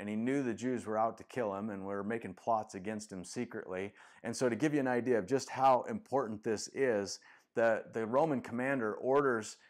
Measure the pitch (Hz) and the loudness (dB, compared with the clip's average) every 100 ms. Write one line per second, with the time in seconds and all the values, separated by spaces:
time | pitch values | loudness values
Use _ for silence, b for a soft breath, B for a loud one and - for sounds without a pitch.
0 | 101 107 120 139 127 101 123 123 101 107 | -6 -2 0 0 0 -2 -2 -2 -2 0
1 | 113 - - - 110 98 110 98 95 101 | 0 -2 -8 -4 -2 -2 -4 -6 -4 -4
2 | 101 113 98 90 - 113 107 101 92 107 | -2 -4 -6 -8 0 0 -2 -8 -6 -6
3 | 104 95 90 - 117 113 - 92 98 - | -8 -10 -8 -6 -6 -6 -6 -6 -6 -8
4 | B B - 113 127 110 156 147 131 123 | B B -8 0 0 2 2 2 2 2
5 | 120 117 90 135 - - 131 127 - 110 | 4 2 2 0 -2 2 6 6 4 -6
6 | - 131 117 107 117 104 - - 131 107 | -2 -2 0 -4 -2 -2 -4 0 2 2
7 | 98 - B B B - 113 110 - 117 | 0 -6 B B B 2 4 4 0 -4
8 | 110 127 160 131 123 113 131 139 110 - | 0 2 2 2 -2 -4 0 0 0 -2
9 | 123 139 139 117 107 - b | 2 4 4 2 -2 -12 b